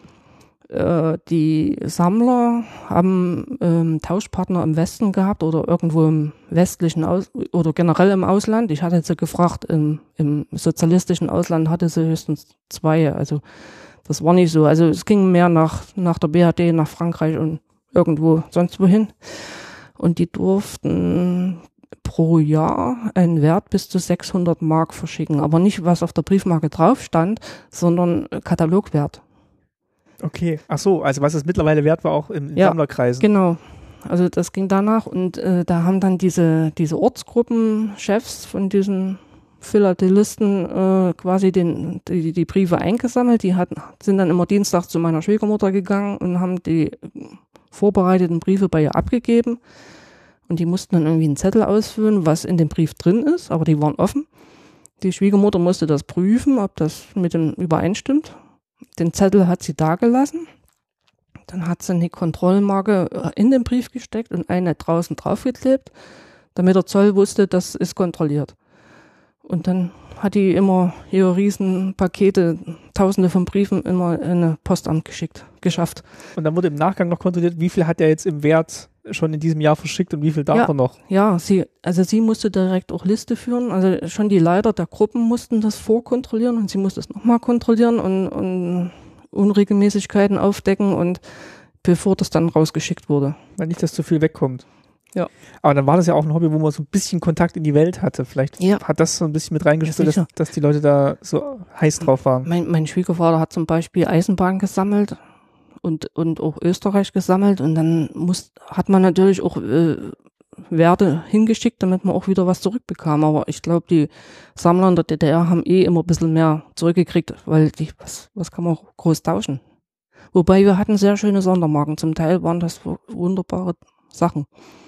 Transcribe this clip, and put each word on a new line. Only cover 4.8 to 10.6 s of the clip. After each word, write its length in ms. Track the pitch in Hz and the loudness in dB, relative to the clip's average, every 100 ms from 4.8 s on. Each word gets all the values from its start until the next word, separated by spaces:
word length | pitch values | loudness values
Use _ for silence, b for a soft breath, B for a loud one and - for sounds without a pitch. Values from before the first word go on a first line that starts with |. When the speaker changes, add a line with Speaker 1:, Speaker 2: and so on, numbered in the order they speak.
| 175 - 208 | -2 -2 -2
Speaker 1:
gehabt 320 | 190 190 208 | 0 0 0
oder 240 | 160 160 - | -2 -2 0
irgendwo 380 | 170 165 160 156 | 0 0 2 2
im 240 | 156 151 - - | 2 -2 -8 -4
westlichen 540 | 165 180 - 170 160 | 0 0 0 -2 -2
Aus-, 260 | 160 180 - - - | -2 -2 -4 -10 -4
oder 200 | 175 160 | -2 0
generell 380 | 151 170 156 190 | 2 2 4 4
im 140 | 190 | 4
Ausland. 480 | 175 196 220 220 226 | 2 0 0 -2 -2
Ich 100 | 147 | -2
hatte 180 | 170 175 | 0 0
sie 140 | 160 | 0
gefragt, 500 | 175 165 - 175 - - | -4 -4 0 0 0 -2
im, 340 | 160 151 151 _ - | 0 0 -2 _ -4
im 300 | 147 147 151 | -2 -2 -4
sozialistischen 800 | - | -4